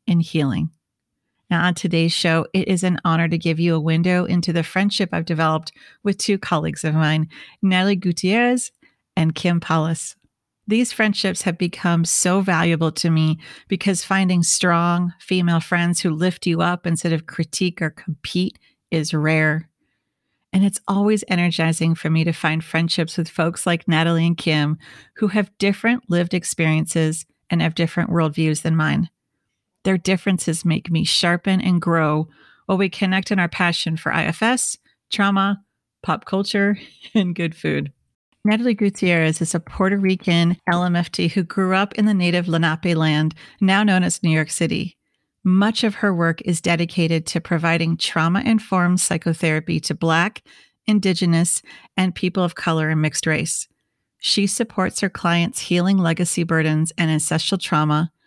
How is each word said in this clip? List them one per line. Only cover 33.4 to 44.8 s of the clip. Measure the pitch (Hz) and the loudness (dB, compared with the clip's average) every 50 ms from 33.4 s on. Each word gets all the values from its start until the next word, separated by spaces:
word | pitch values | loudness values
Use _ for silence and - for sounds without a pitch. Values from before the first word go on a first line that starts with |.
| 175 | 0
passion | 170 - - 185 175 170 - - 165 160 | -2 -2 -2 -2 -2 -2 -2 -4 -4 -4
for | 160 - - | -4 -4 -4
I | - 165 156 | -2 -2 -2
F | 160 160 - | -2 -2 -2
S, | 226 226 254 247 - - - - _ _ _ _ _ _ | 0 0 0 0 -2 -4 -8 -10 _ _ _ _ _ _
trauma, | - - 202 202 196 196 196 196 202 202 - _ _ _ _ _ _ _ | -2 0 0 2 2 2 2 0 -2 -4 -6 _ _ _ _ _ _ _
pop | - - 156 - - | -6 -6 -6 -6 -4
culture, | - 196 190 202 - - 202 202 202 208 - - - - | -4 -4 -2 -2 0 0 0 2 2 0 -2 -6 -12 -20
<laughs> | _ - - - | _ -12 -2 0
and | 220 185 180 170 | 0 0 0 -2
good | 185 170 160 160 | -2 -4 -4 -4
food. | - - 156 151 143 147 143 - _ _ _ _ _ _ _ _ _ - | -4 -4 -2 -2 -2 -4 -6 -8 _ _ _ _ _ _ _ _ _ 0
Natalie | 208 214 220 240 247 220 | 2 2 2 2 0 0
Gutierrez | 202 208 202 196 - 190 180 175 165 160 156 156 - | 2 0 0 0 0 2 2 4 4 2 2 0 0
is | 165 160 - | -2 -2 -2
a | 165 | -4
Puerto | - - - - 190 190 202 | -6 -6 -4 -2 0 0 0
Rican | 202 196 185 185 185 - 190 170 170 170 170 180 - _ - | 2 2 0 0 0 0 0 2 2 2 2 0 0 _ -2
L | 170 175 180 | 0 0 0
M | 180 175 | 0 0
F | 175 170 - | 0 -2 -2
T | - - 175 | -2 -2 -2
who | 165 - 202 175 | 0 0 -2 -2
grew | 170 - 202 190 185 190 | -2 -2 -2 0 0 0
up | 190 202 202 - | 0 0 -2 0
in | - 208 | 0 2
the | 214 208 | 2 2
native | 185 180 175 175 175 175 | 2 2 2 2 0 0
Lenape | 180 165 160 165 160 156 160 - 180 170 | 0 0 2 2 2 0 0 0 0 2
land, | 160 160 156 151 151 156 156 160 - - - - _ | 2 2 2 2 2 2 0 -2 -6 -12 -20 -4 _
now | 196 190 196 202 214 | 2 2 4 4 4
known | 202 185 185 180 | 4 4 2 2
as | 170 - - - | 0 -2 -2 0
New | 165 | 2
York | 160 160 156 - | 2 2 0 -2
City. | - - 170 160 165 151 | -2 -2 -2 -2 -2 -4